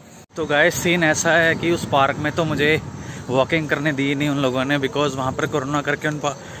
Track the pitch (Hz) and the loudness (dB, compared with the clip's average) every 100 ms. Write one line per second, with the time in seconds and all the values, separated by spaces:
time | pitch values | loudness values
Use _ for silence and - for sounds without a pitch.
0 | - - - - 151 147 170 160 180 175 | -20 -20 -14 -8 0 4 4 2 2 2
1 | 160 151 170 165 165 160 165 170 - 143 | 4 2 2 4 4 2 0 0 2 2
2 | 135 139 151 147 160 147 147 151 - - | 2 2 -4 -2 -2 2 2 2 0 -12
3 | - - - 127 131 165 151 147 151 135 | -12 -12 -2 2 2 0 0 -2 -2 -2
4 | 139 139 147 139 131 127 131 147 135 143 | -2 0 -2 0 0 0 -2 -2 -2 -2
5 | 147 135 131 131 147 151 135 147 143 143 | -2 -2 -4 -2 -2 -2 -2 -2 -2 -2
6 | 156 151 143 135 - - | -2 -4 -4 -6 -10 -14